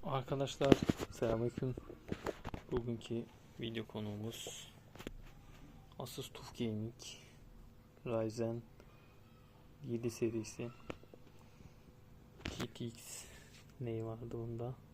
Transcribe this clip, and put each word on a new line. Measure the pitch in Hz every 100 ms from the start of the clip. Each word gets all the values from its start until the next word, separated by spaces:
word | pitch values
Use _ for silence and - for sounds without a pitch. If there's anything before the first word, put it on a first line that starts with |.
| -
Arkadaşlar, | 135 123 139 139 - 139 135 - - -
selamünaleyküm. | - 117 113 120 - 131 127 - - - - - - - - -
Bugünkü | 127 120 113 - 117 117 - - -
video | 120 113 110
konuğumuz | 113 107 104 110 - - - - - - - - - - - - - - - - -
Asus | 135 - 131
tuf | - - -
Gaming | 117 107 110 117 - - - - - - - - - - 127
Ryzen | 113 110 110 113 117 117 - - - - - - - - - - - 135
yedi | 117 120
serisi | - 117 113 107 - 120 - - - - - - - - - - - - - - - - -
G | - - 160
T | - 120
X | - - - - - - - - -
neyi | 117 113 113
vardı | 113 120
bunda? | 120 113 117 120 127 -